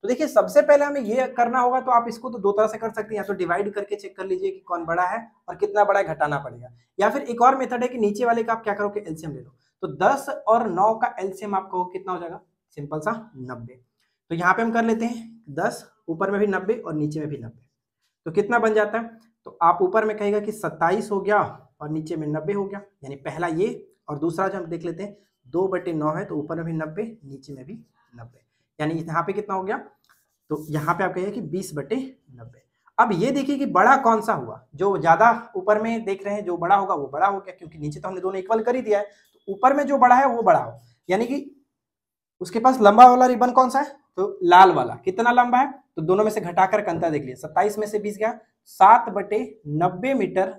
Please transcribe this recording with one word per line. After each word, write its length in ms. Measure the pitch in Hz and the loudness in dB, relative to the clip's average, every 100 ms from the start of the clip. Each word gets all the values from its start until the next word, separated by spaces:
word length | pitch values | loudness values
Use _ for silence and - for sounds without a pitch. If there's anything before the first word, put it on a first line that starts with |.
तो 40 | 202 | -4
देखिए, 180 | 247 302 | -2 2
सबसे 360 | 220 185 294 | 2 4 4
पहले 220 | 285 285 | 6 6
हमें 160 | 285 285 | 4 -2
ये 260 | 214 240 254 | -2 -2 -2
करना 320 | 254 240 254 | 0 0 2
होगा, 200 | 247 254 | 2 0
तो 100 | 247 | 2
आप 160 | 240 233 | 2 2
इसको 220 | 226 254 | -8 -10
तो 80 | 226 | -2
दो 140 | 196 | 2
तरह 140 | 202 214 | 4 4
से 120 | 220 | 0
कर 120 | 226 | -8
सकते 240 | 214 214 | -6 -8
हैं, 20 | 214 | -8
या 60 | |
तो 100 | 190 | -6
divide 400 | 190 175 175 208 | -4 -2 0 -2
करके 220 | 202 208 208 | -4 -6 -8
check 200 | 190 - | -10 -12
कर 100 | 190 | -6
लीजिए 240 | 185 196 | -4 -4
कि 100 | 185 | -8
कौन 240 | - 170 | -8 -8
बड़ा 180 | 165 170 | -2 -2
है 240 | 180 214 226 _ - | 0 -2 -10 _ -16
और 80 | 175 | -6
कितना 280 | 208 202 | -2 2
बड़ा 160 | 202 196 | 2 2
है, 60 | 180 | 0
घटाना 320 | 151 151 143 | -2 -2 -2
पड़ेगा, 300 | 135 120 120 - _ - | -8 -16 -20 -20 _ -2
या 120 | 202 | 0
फिर 120 | 269 | 0
एक 200 | 254 233 | -6 2
और 140 | 240 269 | 2 4
method 260 | 262 247 | -2 -4
है 60 | 247 | -4
कि 100 | 247 | -2
नीचे 260 | 208 208 | -2 0
वाले 180 | 247 233 | 0 0
का 100 | 226 | -2
आप 100 | 220 | -4
क्या 120 | - | -4
करोगे, 260 | 202 208 202 | -4 -4 -6
एलसीएम 320 | 202 156 165 | -10 -12 -12
ले 80 | 127 | -14
लो। 140 | 123 _ _ _ | -18 _ _ _
तो 60 | 185 127 | -12 0
दस 320 | 196 269 - | 2 2 -4
और 380 | 202 - 226 226 | -8 2 2 2
नौ 260 | 175 208 | 2 2
का 200 | 220 240 - | 2 -2 -4
एलसीएम 360 | 190 185 214 | -8 -8 -6
आप 140 | 196 190 | -6 -4
कहो 120 | 185 | -6
कितना 280 | 180 185 - | -6 -8 -8
हो 60 | 180 | -8
जाएगा, 220 | 170 180 _ _ _ - | -8 -14 _ _ _ -16
Simple 240 | 143 156 | -10 -6
सा 120 | 202 226 - 135 | -6 -6 -12 -16
नब्बे। 440 | 127 123 120 127 _ _ _ _ _ | -14 -14 -16 -20 _ _ _ _ _
तो 40 | |
यहाँ 200 | 165 175 | -2 0
पे 80 | 190 | 2
हम 100 | 233 | 0
कर 120 | 226 | 0
लेते 200 | 226 220 | 0 0
हैं 400 | 226 - - - - | -2 -6 -14 -20 -14
दस, 340 | 139 202 - - _ - | -4 -4 -6 -16 _ -10
ऊपर 220 | 160 190 | -4 -4
में 100 | 196 | 0
भी 60 | 208 | 0
नब्बे 280 | 190 190 226 | -2 -2 -6
और 180 | 175 | -4
नीचे 260 | 156 147 156 | -6 -4 -6
में 80 | 151 | -8
भी 80 | 139 | -10
नब्बे। 300 | 113 - _ _ _ _ _ _ - | -14 -18 _ _ _ _ _ _ -6
तो 40 | |
कितना 280 | 170 208 233 | -2 0 2
बन 160 | 220 | 2
जाता 240 | 214 208 220 | 2 0 -2
है, 120 | 226 - _ _ | -8 -16 _ _
तो 140 | - - | -20 -2
आप 160 | 170 175 | 0 2
ऊपर 220 | 185 220 | 2 2
में 120 | 220 214 | 0 -2
कहेगा 240 | 208 208 | -2 -2
कि 120 | 208 | -4
सत्ताईस 580 | 214 220 - 165 196 220 | -6 -8 -2 0 0 -4
हो 100 | 202 | -6
गया 220 | 185 208 160 - _ _ | 0 0 0 -8 _ _
और 100 | 151 | -8
नीचे 260 | 156 156 165 | -8 -6 -8
में 100 | 151 | -4
नब्बे 260 | 151 160 | -6 -4
हो 120 | 202 | -4
गया, 160 | 196 202 - _ | -6 -10 -16 _
यानी 120 | 135 139 | -18 -14
पहला 300 | - 143 170 | -12 -6 -4
ये, 400 | 160 214 247 - _ - | -2 -2 -4 -16 _ -12
और 100 | 147 | -6
दूसरा 300 | 160 165 190 | -4 -2 -4
जो 100 | 190 | -4
हम 60 | |
देख 200 | 165 165 | -10 -10
लेते 180 | 170 165 | -10 -10
हैं, 140 | 202 - _ _ 127 | -12 -14 _ _ _
दो 200 | 160 190 | -4 -2
बटे 240 | 180 180 | -2 -4
नौ 200 | 160 151 | -4 -4
है, 120 | 160 | -4
तो 120 | 202 160 | -6 -8
ऊपर 200 | 147 165 | -6 -8
में 80 | |
भी 80 | 165 | -6
नब्बे, 300 | 160 156 160 226 - | -6 -6 -8 -10 -10
नीचे 280 | 143 135 135 | -20 -20 -18
में 120 | 139 | -18
भी 100 | 127 226 - _ _ | -16 -18 -20 _ _
नब्बे, 300 | 120 117 _ _ _ _ _ | -20 -20 _ _ _ _ _
यानी 160 | 151 | -6
यहाँ 280 | 165 165 160 | -4 -4 -4
पे 100 | 208 | -4
कितना 220 | 202 208 | -6 -6
हो 80 | 190 | -6
गया, 140 | 190 247 - _ _ _ _ _ _ | -4 -8 -10 _ _ _ _ _ _
तो 140 | 151 156 | -10 -6
यहाँ 260 | 151 147 | -6 -2
पे 100 | 170 | -2
आप 100 | 190 | -2
कहेंगे 180 | 180 190 | -4 -6
कि 80 | 208 | -8
बीस 300 | 165 175 196 | -8 -8 -8
बटे 220 | 147 139 247 262 - _ | -10 -6 -6 -6 -14 _
नब्बे। 280 | 120 117 _ _ _ _ - | -20 -20 _ _ _ _ 2
अब 120 | 233 | 2
ये 180 | 180 226 | 2 0
देखिए 260 | 277 269 277 | -2 -2 -2
कि 100 | 269 | 0
बड़ा 300 | 175 214 269 | 4 6 6
कौन 240 | 226 226 | 4 2
सा 120 | 214 | 0
हुआ, 280 | 180 120 110 _ | -4 -4 -14 _
जो 220 | 143 190 185 | -4 -2 0
ज्यादा 540 | 156 165 165 226 - 190 | 4 6 6 4 -4 -8
ऊपर 240 | 190 214 | 0 0
में 220 | 226 226 | 2 -4
देख 200 | 190 196 | -4 -6
रहे 100 | 202 | -6
हैं, 100 | 208 | -6
जो 120 | 175 170 | -6 -6
बड़ा 200 | 170 196 | 2 2
होगा 180 | 196 | 2
वो 120 | 175 139 | -4 -4
बड़ा 200 | 139 190 | 0 0
हो 140 | 196 | 0
गया, 140 | 185 | -10
क्योंकि 240 | 180 165 160 | -20 -20 -12
नीचे 220 | 147 151 | -10 -10
तो 80 | 185 | -10
हमने 120 | 190 | -6
दोनों 180 | 185 190 | -6 -6
equal 240 | 185 226 | -2 -2
कर 140 | 226 247 | 0 -2
ही 60 | |
दिया 160 | 220 202 | 0 -2
है। 60 | |
तो 480 | 208 _ _ _ - | -2 _ _ _ -12
ऊपर 220 | 196 254 | 0 2
में 120 | 277 277 | 2 0
जो 120 | 277 | 4
बड़ा 160 | 247 | 6
है 120 | 247 269 | 6 4
वो 160 | 233 | 2
बड़ा 160 | 226 160 | 4 2
हो, 200 | 131 - _ _ - | 2 -12 _ _ -4
यानी 180 | 185 233 | -2 -2
कि 380 | 277 - _ _ _ _ _ _ _ _ _ | -6 -8 _ _ _ _ _ _ _ _ _
उसके 180 | 180 226 | -6 2
पास 220 | 247 254 | 2 6
लंबा 260 | 208 208 247 | 6 10 10
वाला 200 | 247 254 | 10 4
रिबन 260 | 240 247 | 4 2
कौन 180 | 247 254 | 4 4
सा 100 | 269 | 2
है, 160 | 285 - _ - | -4 -10 _ -6
तो 220 | 202 - | -6 -2
लाल 300 | 175 175 190 | 6 10 10
वाला। 220 | 156 123 | 6 -2
कितना 360 | - - 185 233 | -4 -6 0 2
लंबा 280 | 240 240 247 | 4 4 2
है, 140 | 277 - _ - | 0 -4 _ -8
तो 60 | |
दोनों 220 | 160 190 | 0 2
में 60 | 214 | 2
से 100 | 214 | -2
घटाकर 440 | 175 175 185 214 | -6 0 2 2
अंतर 260 | 185 165 170 | -2 -4 -2
देख 120 | 151 | -4
लिया, 140 | 131 127 | -6 -12
सत्ताईस 420 | 156 180 208 208 | -6 -2 0 -2
में 80 | 208 | -6
से 120 | 208 | -6
बीस 180 | 202 196 | -6 -6
गया, 220 | 214 233 _ _ | -6 -6 _ _
सात 440 | _ - 190 233 - | _ 4 8 8 6
बटे 500 | 196 196 208 254 - 147 | -6 -4 -4 -4 -12 -8
नब्बे 480 | 151 180 180 247 | -2 -2 -2 -2
मीटर 400 | 269 190 165 190 | -2 -2 0 -2